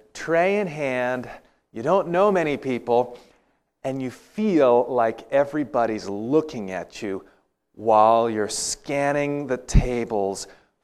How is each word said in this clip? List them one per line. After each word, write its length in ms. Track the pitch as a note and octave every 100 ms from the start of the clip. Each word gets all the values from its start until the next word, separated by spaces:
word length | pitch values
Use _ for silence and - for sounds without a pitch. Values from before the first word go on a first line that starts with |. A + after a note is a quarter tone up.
| _
tray 460 | - - E3 F3+ G3+
in 80 | F#3+
hand, 640 | D3+ C#3 B2+ B2 B2+ A#2+ - _ _ _
you 80 | G#2+
don't 260 | C3+ F#3+ E3
know 240 | F3 G3+
many 240 | F#3+ D#3 C#3
people, 640 | C3+ A#2+ - A#2+ B2 - _ _ _ _ _ _
and 180 | C#3 C3+
you 80 | B2+
feel 760 | - _ - G#3+ E3 C3 A#2+ B2
like 420 | B2 A2+ A2+ -
everybody's 720 | C#3 C#3+ D3+ C3 B2+ A2+ G#2+ F#2
looking 640 | G2+ A#2 D3+ D#3 C3 F#2+
at 300 | F#2 E2+ -
you 240 | A2 F#2+ - _ _ _ _
while 560 | - G#2+ G#2+ A2 A#2 A#2
you're 180 | G#2+ G2+
scanning 1000 | - - - - C#3+ C#3+ D3 C#3+ C#3+ C#3+
the 100 | B2
tables 920 | - - B2+ B2 A2+ A2 G2 G2 - - _ _